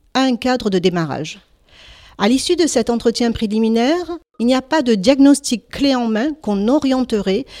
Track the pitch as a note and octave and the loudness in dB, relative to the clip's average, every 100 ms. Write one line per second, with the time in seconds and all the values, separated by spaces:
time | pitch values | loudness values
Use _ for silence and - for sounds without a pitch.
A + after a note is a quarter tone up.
0 | _ B3+ C4 A#3+ B3+ B3+ G#3+ F#3 F3+ E3+ | _ -2 0 0 -2 -2 0 0 0 0
1 | D#3 C3 D#3 - _ _ _ - - - | -4 -6 -8 -14 _ _ _ -20 -20 -20
2 | - - G3+ C4 - E4+ D#4+ B3 A3 A#3 | -18 -2 0 2 0 0 2 0 0 0
3 | A#3+ A#3 A#3+ A3 A3 G#3+ A3 A3+ B3 E4+ | 0 0 -2 -2 -2 0 0 2 0 0
4 | E4 E4+ - - A#3 C4 B3+ D#4 B3 G#3+ | -4 -10 -12 -4 0 0 0 0 2 2
5 | F#3 C#4 C#4 C#4+ - A#3 - - C#4 B3+ | 2 6 6 4 0 -6 -6 -4 -2 0
6 | A#3 G#3+ C#4+ D4 - G3+ G#3 D4 C#4 C4 | -2 -2 -2 -4 -4 -2 0 0 2 0
7 | B3 G#3+ F#3+ G3 C#4 - | -2 -2 0 -2 -4 -14